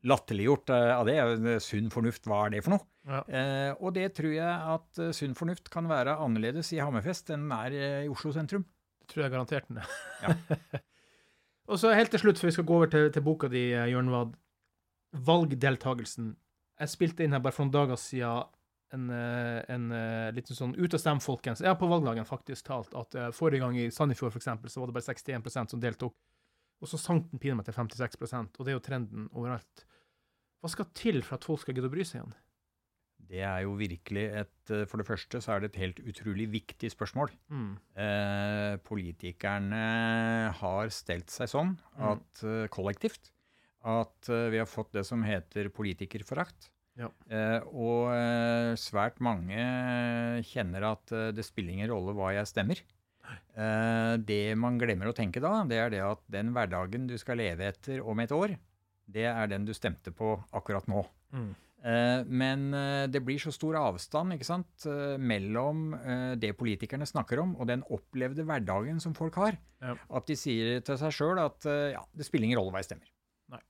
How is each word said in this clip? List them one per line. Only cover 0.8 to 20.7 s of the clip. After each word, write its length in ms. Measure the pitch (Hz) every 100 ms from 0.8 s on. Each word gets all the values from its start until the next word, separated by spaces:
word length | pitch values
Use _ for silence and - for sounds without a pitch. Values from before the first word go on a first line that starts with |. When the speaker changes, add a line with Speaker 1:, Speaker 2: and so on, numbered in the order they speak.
| 120 123
Speaker 1:
av 100 | 113
det. 100 | 151
Eh, 420 | 120 117 113 113
sunn 300 | - 104 110
fornuft, 320 | 120 113 113
hva 220 | 113 104 104
er 40 |
det 140 | 104
for 60 | 127
noe? 100 | 196 - _ 139
Speaker 2:
Ja. 160 | 135 139
Speaker 1:
Eh, 460 | 131 131 135 139 -
og 120 | 185
det 200 | 185 190
tror 180 | 196 156
jeg 80 | 156
at, 580 | 170 175 160 160 - -
eh, 120 | 170
sunn 220 | 160 143
fornuft 340 | 127 170 175 -
kan 160 | 170 165
være 300 | 151 127 151
annerledes 520 | 147 110 110 147 160
i 60 | 160
Hammerfest 480 | 143 120 113 - -
enn 180 | 151 147
den 40 |
er, 200 | 120 120
eh, 320 | 139 139 139
i 40 | 147
Oslo 220 | 131 156
sentrum. 320 | 147 151 196 185 _ _ _
Speaker 2:
Det 80 | -
tror 140 | -
jeg 80 | 139
garantert 360 | 127 123 143 -
den 100 | 113
er. 80 | - - - -
Speaker 1:
Ja. 120 | - 165 - 156
Speaker 2:
<laughs> 240 | - 143 _ _ _ _ _ _ _ _ -
Og 100 | 196
så 160 | 226
helt 160 | 214 226
til 100 | 208
slutt, 160 | 214 175
før 100 | 175
vi 40 |
skal 120 | 165
gå 100 | 165 170
over 100 | 165
til, 220 | 156 151
til 120 | 147
boka 260 | 143 156 139
di, 240 | 123 123
eh, 140 | 120 120
Jørn 220 | 123 127
Wad. 260 | 123 117 - _ _ _ _ _ _ _ 151 127
Valgdeltagelsen. 1080 | 170 160 135 139 127 131 123 110 - 113 110 _ _ _ _
Jeg 80 | 147
spilte 320 | - 165 165 160
inn 80 | 139
her 60 |
bare 80 | 127
for 120 | - 139
noen 80 |
dager 240 | 143 143 123
siden 460 | - 127 120 120 - _ _ _ _
en, 100 | 131 123
eh, 480 | 120 120 120 120 117 -
en, 140 | 123 117
eh, 380 | 117 113 113 113
liten 220 | 117 - 123
sånn 160 | 123